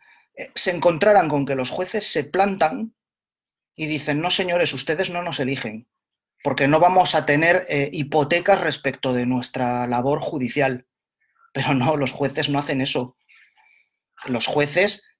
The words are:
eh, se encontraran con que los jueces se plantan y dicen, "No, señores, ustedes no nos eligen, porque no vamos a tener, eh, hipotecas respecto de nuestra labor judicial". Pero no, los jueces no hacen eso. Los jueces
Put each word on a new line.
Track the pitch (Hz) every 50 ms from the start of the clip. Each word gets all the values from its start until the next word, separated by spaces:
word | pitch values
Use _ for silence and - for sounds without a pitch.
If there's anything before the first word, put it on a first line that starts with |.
| _ _ _ _ _ _ _
eh, | - - - -
se | - - 190
encontraran | 180 170 151 175 170 151 202 214 208 202 170 156
con | 143 143 139
que | 131 139
los | 135 127 123
jueces | - - 180 - - 214 202
se | - - 165 139
plantan | 147 - 180 196 202 196 190 165 156 165 - 220 220 - _ _ _ _ _ _ _ _ _ _ _ _ _ _ _ _
y | - 160
dicen, | 151 156 147 139 - 147 147
"No, | 160 180
señores, | 180 - 190 180 175 175 170 151 -
ustedes | 127 - - 160 156 185 175
no | 175 175 175
nos | 175 151 147
eligen, | 139 127 135 127 - 113 107 110 - _ _ _ _ _ _ _ _ _ _ _ -
porque | 143 131 160 147 139
no | 151 156
vamos | 170 175 175 185 180 - -
a | 160 147
tener, | 151 143 147 160 170 175 185 180 -
eh, | 160 143 139 - -
hipotecas | 170 143 147 - 156 143 147 170 175 170 - 196 190
respecto | - 156 135 - - 135 127 - - 135 127
de | 123 123
nuestra | 123 127 127 123 - - 127 127 120 123 123 123 120
labor | 120 120 123 135 147 151
judicial". | 147 - - 147 127 117 - 147 139 135 131 123 - _ _ _ _ _ _ _ _ _ _ _ _ _ -
Pero | 139 131 - 143
no, | 131 123 151 156
los | 147 139 127 -
jueces | - 143 135 135 - 147 147
no | 143 139
hacen | - - 147 131
eso. | 131 135 - 139 123 123 - _ _ _ - - - _ _ _ _ _ _ _ _ _ _ _ _ _ _ - -
Los | - 127 117 -
jueces | - 139 147 147 147 147 175 190 208 - - - _ _ _